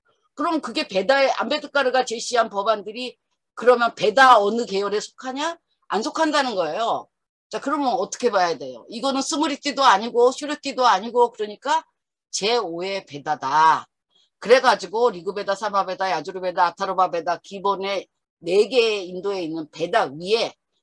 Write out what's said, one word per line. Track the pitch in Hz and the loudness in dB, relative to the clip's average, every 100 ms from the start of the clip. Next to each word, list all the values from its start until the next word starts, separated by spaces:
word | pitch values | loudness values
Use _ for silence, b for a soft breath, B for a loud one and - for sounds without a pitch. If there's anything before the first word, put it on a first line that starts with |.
| _ _ _ | _ _ _
그럼 | - 330 311 | -6 -4 -4
그게 | 233 208 202 | -4 -6 -4
베다의, | 190 196 277 262 | -2 2 4 2
암베드카르가 | - 226 302 294 285 254 254 - | 0 -2 -4 -2 -2 2 0 0
제시한 | 226 - 240 226 | -4 -2 -2 0
법안들이 | 196 214 214 196 226 247 - _ _ _ | -2 -2 -2 -4 -10 -12 -14 _ _ _
그러면 | - 226 240 233 | 0 4 4 2
베다 | - 214 233 262 226 | 0 2 6 8 8
어느 | 202 233 | 4 -2
계열에 | 202 196 202 208 | -2 -4 -2 -4
속하냐? | - - 254 269 320 339 _ _ - | -6 -12 -10 -6 -6 -8 _ _ -6
안 | 202 | -4
속한다는 | 294 302 311 294 262 | -2 -2 0 0 0
거예요. | 190 156 185 226 135 - _ _ _ - | -2 -2 -2 -2 -4 -6 _ _ _ -12
자, | 185 | -8
그러면 | 277 294 262 | -4 -2 0
어떻게 | 185 196 - 240 | -2 -4 -2 0
봐야 | 202 170 151 | 2 0 -2
돼요? | 135 117 - | -10 -14 -14
이거는 | 226 269 269 | -6 -2 -2
스무리띠도 | 262 285 294 277 285 247 | -2 -2 -2 -4 -4 2
아니고 | 269 196 233 233 247 | 4 4 2 4 4
슈루띠도 | 254 294 294 233 220 240 | 2 -6 -8 -6 2 4
아니고 | 190 233 240 240 | 2 0 2 2
그러니까 | 226 208 202 277 320 - _ _ _ _ | 0 -10 -6 -2 -2 -4 _ _ _ _
제오의 | - 202 240 175 170 190 196 | -4 0 0 -2 -6 -6 -6
베다다. | - 143 160 151 135 151 160 139 - _ _ _ _ _ | -10 -8 -6 -4 0 4 6 4 -2 _ _ _ _ _
그래가지고 | 196 262 254 202 175 214 240 | 4 4 4 0 -2 0 0
리그베다, | 180 175 196 196 | -2 -8 -6 -4
사마베다, | 196 214 196 185 180 190 | -4 -2 -2 -2 -2 -2
야주르베다, | 160 160 185 180 185 | -2 -6 -8 -4 0
아타르바베다 | 175 - 190 185 180 170 165 165 | 0 0 -4 0 0 0 -4 -6
기본의 | - 196 196 185 196 190 - _ _ _ | -8 -4 -2 -2 -2 -4 -8 _ _ _
네 | 165 196 214 | 0 2 4
개의 | 254 226 208 180 | 2 2 0 -6
인도에 | 180 196 190 | -8 -6 -4
있는 | 160 160 151 | -6 -8 -10
베다 | 160 175 214 151 | -8 -2 0 0
위에 | 147 180 226 175 - _ _ | -4 -2 -2 -2 -8 _ _